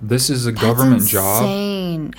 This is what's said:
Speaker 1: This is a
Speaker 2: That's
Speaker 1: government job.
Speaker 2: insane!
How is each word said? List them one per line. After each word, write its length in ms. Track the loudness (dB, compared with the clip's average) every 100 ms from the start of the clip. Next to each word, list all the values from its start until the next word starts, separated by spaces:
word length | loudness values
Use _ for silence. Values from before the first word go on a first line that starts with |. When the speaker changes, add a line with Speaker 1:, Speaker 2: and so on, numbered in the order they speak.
Speaker 1:
This 260 | -4 -2 0
is 180 | -2 -2
a 40 |
Speaker 2:
That's 80 | 0
Speaker 1:
government 440 | 0 2 4 4 2
job. 360 | 0 0 0
Speaker 2:
insane! 720 | 0 0 -2 -4 -4 -4 -6